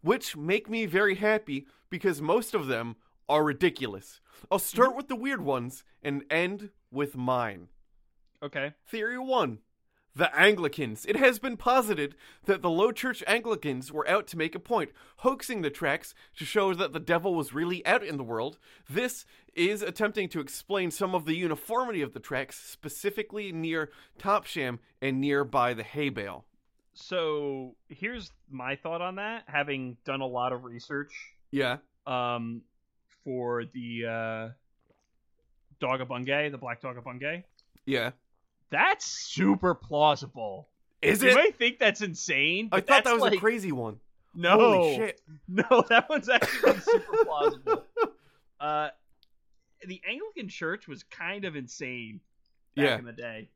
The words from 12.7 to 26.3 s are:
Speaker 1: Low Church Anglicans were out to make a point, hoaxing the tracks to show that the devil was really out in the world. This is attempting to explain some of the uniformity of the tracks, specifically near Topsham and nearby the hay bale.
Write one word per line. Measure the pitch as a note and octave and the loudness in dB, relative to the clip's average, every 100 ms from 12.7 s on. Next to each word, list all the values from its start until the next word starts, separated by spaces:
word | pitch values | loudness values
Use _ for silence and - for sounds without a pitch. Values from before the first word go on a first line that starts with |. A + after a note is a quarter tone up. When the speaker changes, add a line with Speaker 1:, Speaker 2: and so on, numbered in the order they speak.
Speaker 1:
Low | E3 A3 | 4 4
Church | A3 B3+ A3 - | 2 -4 -4 0
Anglicans | A3+ A#3 G#3+ D3+ B2+ B3 | 0 0 -4 -2 -6 -6
were | D3+ D3+ | -4 2
out | F#3+ - | 2 0
to | E3 | -4
make | D#3+ | -4
a | E3 | -4
point, | - A#3 D3+ - - _ | -2 -2 -2 -8 -20 _
hoaxing | B3+ C4+ - A3+ | -2 -2 -6 -4
the | D#3 | -4
tracks | D3 D#3 C#3+ - - _ - | -2 -2 -2 -6 -20 _ -14
to | |
show | D3+ G#3+ G3 | -2 0 2
that | F3 F#3 | 0 -2
the | D#3 | -4
devil | C3 E3+ F#3 | 0 0 2
was | E3+ C3 | -2 -2
really | C3+ E3+ E3+ | -4 -4 -2
out | - A#3 | 0 0
in | G3 D3 | 0 -8
the | |
world. | A#2+ A2+ B2 - _ - _ | -6 -4 -4 -8 _ -20 _
This | C#3+ B3 - - _ _ | -2 -2 -6 -16 _ _
is | D#3+ F3 G#3 | 0 0 0
attempting | F#3+ F3+ G#3+ G#3+ F#3 | -4 -2 -2 0 -4
to | E3+ | -4
explain | C#3 - - G3 F3+ | -6 -10 -4 -2 -2
some | - F#3+ F#3 | -2 -2 -2
of | D3+ | -2
the | |
uniformity | D#3+ F3 D3+ - A#3 B3+ G3+ | -2 -2 -4 -2 -2 -2 -2
of | C3+ | -4
the | B2 | -6
tracks, | - C3 C3 - | -6 -6 -6 -12
specifically | - - D3+ - G3+ G3+ G#3+ G3+ G3+ | -18 -14 -14 -6 -6 -4 -8 -8 -8
near | E3 D#3+ D#3+ D#3 - - _ | -6 -4 -4 -6 -10 -20 _
Topsham | G3+ G3+ - F3 C3 A#2+ _ _ | 0 0 0 -6 -4 -6 _ _
and | C3+ C3 | -2 0
nearby | C#3 C#3+ C#3 B2+ B2 | 2 2 2 2 2
the | A#2 | 0
hay | A2 C#3+ C#3+ | -6 -4 -4
bale. | G#2+ G2 | -4 -10